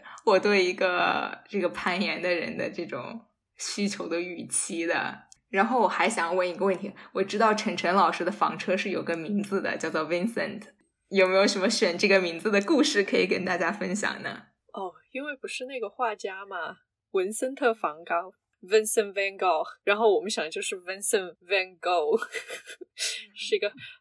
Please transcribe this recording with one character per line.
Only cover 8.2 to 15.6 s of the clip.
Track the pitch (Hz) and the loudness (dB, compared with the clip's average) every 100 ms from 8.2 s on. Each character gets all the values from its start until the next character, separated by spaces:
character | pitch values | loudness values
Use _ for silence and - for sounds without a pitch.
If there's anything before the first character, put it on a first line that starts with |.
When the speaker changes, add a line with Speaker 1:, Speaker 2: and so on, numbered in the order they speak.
Speaker 1:
的 | 175 | -2
房 | 202 151 170 | 0 -2 -2
车 | - | -2
是 | 190 202 | -2 0
有 | 170 | -4
个 | 160 | -4
名 | 165 160 202 | -4 -2 -4
字 | 202 196 | -2 -2
的， | - - | -2 -4
叫 | 160 | -2
做 | 160 156 | -2 -2
Vincent， | 175 214 233 160 - - _ _ _ _ | 0 0 -2 -6 -8 -14 _ _ _ _
有 | 190 185 | 4 6
没 | |
有 | 190 202 | 6 4
什 | 202 | 4
么 | 196 | 0
选 | - 190 175 | 2 2 2
这 | 208 | 4
个 | 196 | 6
名 | 175 165 | 4 -2
字 | 226 | 2
的 | 202 | 2
故 | 202 302 | 4 4
事 | 302 202 | 4 2
可 | 196 240 | 2 2
以 | 185 | 2
跟 | 190 | 0
大 | 185 175 | 0 0
家 | 170 | 0
分 | 202 185 | -2 -4
享 | 180 - - | -2 -4 -4
呢？ | - - - _ _ | -8 -10 -16 _ _
Speaker 2:
哦， | - 185 - _ | -10 -10 -12 _
因 | 262 | -10
为 | 294 277 | -10 -10
不 | - | -10
是 | - | -10